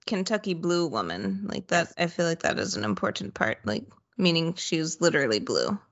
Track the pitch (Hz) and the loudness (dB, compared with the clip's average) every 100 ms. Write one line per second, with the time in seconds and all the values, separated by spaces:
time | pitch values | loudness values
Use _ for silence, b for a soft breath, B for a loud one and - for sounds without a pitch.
0 | - 202 185 214 202 170 170 175 165 110 | -4 -2 0 -2 -2 -2 2 2 2 0
1 | 87 87 - 196 202 - - 175 165 - | -2 -2 -2 -2 -4 -6 0 0 0 -2
2 | 170 - 170 165 76 - - 104 107 101 | -2 0 0 2 0 0 -2 -2 -2 0
3 | 110 - - - 110 - 104 107 - - | -2 -4 -8 -2 -2 -2 -4 -4 -6 -16
4 | _ - 180 165 165 170 - 165 160 - | _ 0 2 4 0 -4 -2 -2 -2 2
5 | 170 147 131 107 - 85 60 208 - | 4 4 2 2 0 0 0 -2 -6